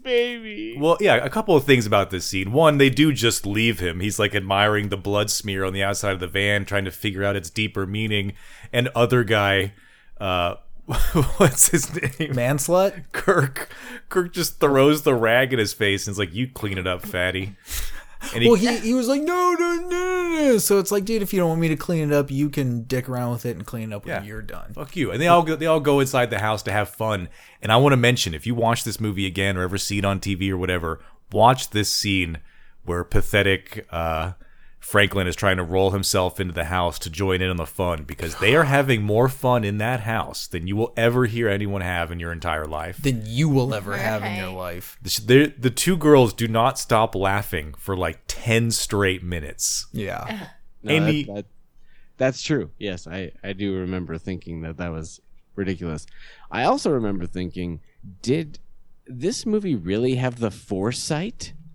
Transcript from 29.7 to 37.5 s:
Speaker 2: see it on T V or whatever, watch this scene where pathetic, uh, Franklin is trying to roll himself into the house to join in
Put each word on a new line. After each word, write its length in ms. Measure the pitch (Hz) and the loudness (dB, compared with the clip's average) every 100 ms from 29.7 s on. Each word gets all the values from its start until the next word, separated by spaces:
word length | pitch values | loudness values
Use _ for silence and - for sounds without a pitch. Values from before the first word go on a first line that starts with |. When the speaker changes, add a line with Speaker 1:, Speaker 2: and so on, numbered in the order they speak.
| 92 | -2
Speaker 2:
see 200 | - 101 | -4 -2
it 60 | |
on 140 | 98 95 | 0 -2
T 160 | 101 | -2
V 160 | 95 98 | -2 -2
or 80 | 92 | -2
whatever, 400 | 90 90 82 80 - - - | -2 -2 -2 -8 -12 -20 -4
watch 400 | 104 113 131 - | 4 6 4 0
this 220 | 104 101 | -2 0
scene 460 | - 104 95 87 82 - - - - | 0 0 0 0 -4 -12 -20 -20 -14
where 200 | - 87 | -6 -4
pathetic, 840 | 87 104 - 104 98 95 - 110 - | 2 2 4 4 4 2 -2 -16 -10
uh, 400 | 82 82 80 85 90 - - - - | -6 -4 -2 -4 -8 -18 -20 -20 -18
Franklin 460 | - 107 101 101 90 | 0 4 4 2 -2
is 100 | 90 | 0
trying 200 | 101 92 | 2 2
to 40 | |
roll 260 | 85 92 95 | 2 4 4
himself 500 | 98 95 98 90 - | 2 0 2 0 -2
into 140 | 92 | -6
the 100 | 85 78 | -4 -2
house 320 | 92 87 - | 0 0 -2
to 100 | 85 | -10
join 320 | 80 95 92 | -4 0 0
in 80 | 92 | 0